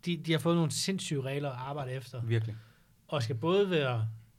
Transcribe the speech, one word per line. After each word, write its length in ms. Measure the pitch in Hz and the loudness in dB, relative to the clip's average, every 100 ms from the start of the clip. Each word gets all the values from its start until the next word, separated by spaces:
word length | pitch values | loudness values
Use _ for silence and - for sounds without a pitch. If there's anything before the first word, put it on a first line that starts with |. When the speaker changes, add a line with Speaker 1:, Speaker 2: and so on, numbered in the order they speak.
Speaker 1:
de, 120 | - 170 | -2 -4
de 160 | 156 | 0
har 60 | 160 | 2
fået 180 | 170 170 | 4 4
nogle 140 | 160 | 2
sindssyge 500 | - - 190 - 147 | 0 -2 -2 -2 -2
regler 280 | 131 143 143 | -2 -2 -4
at 60 | 123 | -6
arbejde 340 | 131 147 131 | -8 -6 -6
efter. 300 | 127 117 127 | -6 -8 -8
Speaker 2:
Virkelig. 340 | 117 113 110 107 - - _ _ _ | 2 2 2 -6 -14 -20 _ _ _
Speaker 1:
Og 140 | 156 | -2
skal 140 | 113 120 | -2 0
både 340 | 160 190 202 | 2 4 4
være 380 | 170 135 120 110 - - | 4 2 2 0 -4 -18